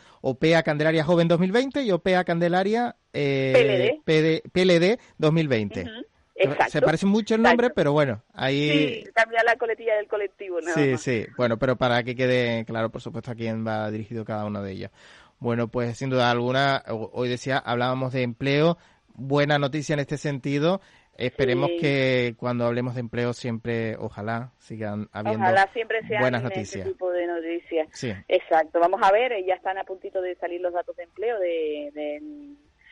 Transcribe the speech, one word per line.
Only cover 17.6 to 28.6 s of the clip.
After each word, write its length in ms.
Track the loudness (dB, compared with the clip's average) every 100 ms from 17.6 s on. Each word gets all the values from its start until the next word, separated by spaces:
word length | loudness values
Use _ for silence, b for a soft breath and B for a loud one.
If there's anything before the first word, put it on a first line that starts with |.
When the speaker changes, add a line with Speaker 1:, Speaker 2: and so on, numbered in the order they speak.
| -2 -2 0 -2 -2
Speaker 1:
de 100 | -2
empleo, 560 | -4 -2 0 4 4 2 b b _
buena 440 | -14 -2 0 2 2
noticia 340 | 0 -2 -2
en 80 | -2
este 160 | -2 -4
sentido. 640 | -4 -4 -2 0 2 0 b b b -6
Esperemos 500 | -6 0 2 2 0
Speaker 2:
Sí. 60 | 0
Speaker 1:
que 560 | 0 2 2 2 0 -4
cuando 260 | -4 0
hablemos 300 | 0 0 -4
de 60 | -6
empleo 340 | -6 -2 -2
siempre, 600 | -2 -6 -4 -4 -2 -4 -6
ojalá, 540 | -8 -8 -6 -6 -8 _
sigan 500 | -16 -8 -6 -6 -8
habiendo 300 | -6 -4 0
Speaker 2:
Ojalá 240 | 2 4 2
siempre 260 | -2 -4 -4 -2
sean 140 | 0
Speaker 1:
buenas 180 | 0 0
Speaker 2:
ese 80 | -4
Speaker 1:
noticias. 400 | -6 -8 -8 -8
Speaker 2:
tipo 240 | -6 -4
de 140 | -2 -2
noticias. 600 | -4 -6 -8 -4 -4 -4
Speaker 1:
Sí. 180 | -6 -8 -8 0
Speaker 2:
Exacto. 540 | 0 4 2